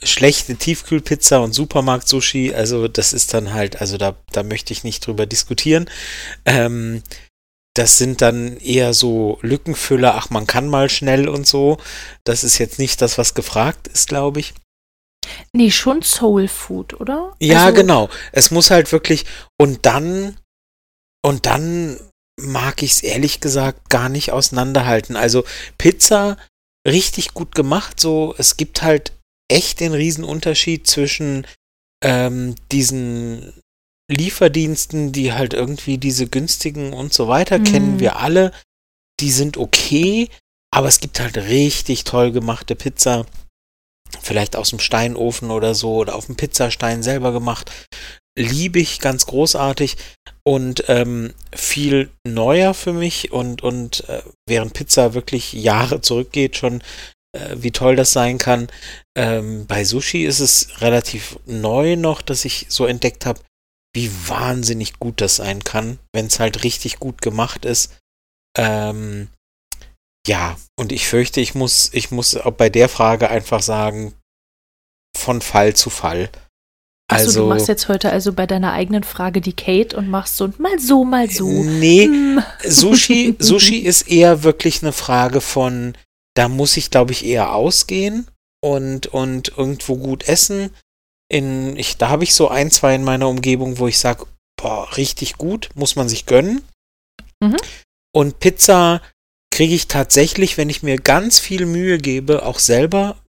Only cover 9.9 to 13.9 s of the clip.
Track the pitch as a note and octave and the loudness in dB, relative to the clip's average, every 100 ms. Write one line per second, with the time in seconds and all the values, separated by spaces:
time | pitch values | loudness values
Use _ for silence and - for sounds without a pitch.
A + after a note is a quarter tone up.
9.9 | C3 B2 A2 - A2+ G#2+ - C#3+ C#3+ C3+ | 4 4 2 -2 -4 -2 -2 0 0 0
10.9 | - C#3 C3+ C#3+ C#3+ C#3 C#3+ C#3 D#3 - | 0 0 2 2 0 0 2 2 2 -4
11.9 | - - - - A#2 B2 - A#2 - C3+ | -16 -16 -6 -2 0 0 0 0 -2 -2
12.9 | - A#2+ - A#2 - - A2 B2 - - | 0 0 0 -2 -2 -4 0 0 -2 -6